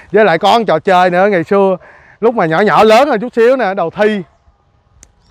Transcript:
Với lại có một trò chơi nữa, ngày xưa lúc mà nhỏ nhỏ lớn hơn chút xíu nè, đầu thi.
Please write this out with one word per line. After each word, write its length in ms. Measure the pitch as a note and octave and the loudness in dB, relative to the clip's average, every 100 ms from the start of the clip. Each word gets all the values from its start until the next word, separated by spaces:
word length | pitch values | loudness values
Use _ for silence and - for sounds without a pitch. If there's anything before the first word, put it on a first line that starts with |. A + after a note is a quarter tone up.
| - | -4
Với 120 | G3+ | 0
lại 140 | G#3 E3 | 2 0
có 200 | G3 A#3 | 0 0
một 60 | F#3+ | 0
trò 120 | D#3+ | -2
chơi 320 | - F3+ F#3 | 0 2 2
nữa, 180 | F3 G3+ | 0 0
ngày 160 | F#3 | -2
xưa 320 | D#3+ G3+ G3 F3+ - - _ - | -2 0 0 -4 -10 -20 _ -6
lúc 140 | A3+ | -4
mà 120 | A3+ E3 | -2 -2
nhỏ 140 | D#3+ | 0
nhỏ 240 | G#3 D3+ | 0 2
lớn 240 | F3 A3 D4 | 4 4 2
hơn 120 | A3 | -2
chút 140 | A#3+ A#3+ | -4 0
xíu 200 | A#3 C4 | 0 0
nè, 180 | G3+ | -4
đầu 160 | G3 E3 | -4 -6
thi. 320 | - G#3+ G#3 E3 _ _ _ _ _ _ _ _ _ _ | -2 -2 -4 -10 _ _ _ _ _ _ _ _ _ _